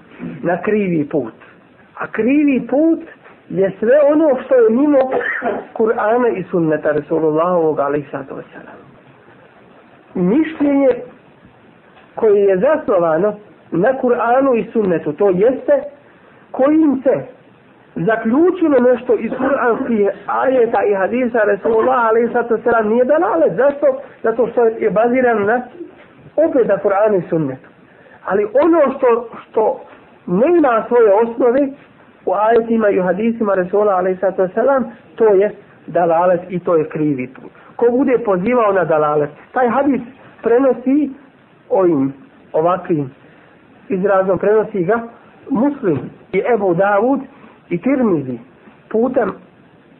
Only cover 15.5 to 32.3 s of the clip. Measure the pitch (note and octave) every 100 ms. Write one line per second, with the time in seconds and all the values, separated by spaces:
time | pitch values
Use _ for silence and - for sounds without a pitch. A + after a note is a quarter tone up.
15.5 | C4 - C4+ - - - - - - -
16.5 | - C4+ D#4 D#4+ C4 C4+ F3+ C3 - -
17.5 | - _ - - - E3+ A3+ A3+ B3+ F4+
18.5 | F4+ E4 C#4 B3 B3 B3 G#3+ A3+ B3 C4
19.5 | C#4+ A#3+ A#3 C4 A#3 G3+ - - A3 C4
20.5 | C4 A#3 G#3 G3+ G3+ F#3+ A#3 B3 A#3 G#3
21.5 | G3 G#3+ A3 A#3+ C4 A3+ A3+ A#3 A#3+ A#3+
22.5 | A3 A#3+ A#3 G#3+ A3+ B3 D4+ F#4 E4+ D4
23.5 | E3+ C4+ C#4+ D4 C4 - - G#3+ A3+ A3+
24.5 | A#3+ A#3 A3+ A3+ F#3+ A#3+ B3+ B3 A3+ G3+
25.5 | A#3+ A#3 - - - - - - - E4
26.5 | C#4+ G#3 G3 G#3 G3 A3 G3+ E3 E3+ D3
27.5 | C3 - - - - - - - F#3+ G#3
28.5 | B3+ E4 E4 C4+ - B3+ A#3 A#3 - -
29.5 | B3 G#3+ - - - - - - F3+ C#4
30.5 | F4 C#4+ A3+ G#3+ A#3+ A3 G3 A#3 A#3 B3+
31.5 | B3 C#4+ - - - - _ -